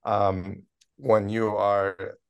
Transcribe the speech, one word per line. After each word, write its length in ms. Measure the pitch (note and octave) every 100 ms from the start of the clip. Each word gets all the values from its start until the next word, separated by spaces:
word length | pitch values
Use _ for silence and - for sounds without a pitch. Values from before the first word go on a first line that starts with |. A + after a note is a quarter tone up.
| -
um, 560 | G#2 G2+ F#2+ F#2+ G2 _ _ _ _
when 300 | C3+ A2 G2+
you 280 | A2 A2 G#2
are 640 | G2+ G2+ G2 F#2 F#2+ -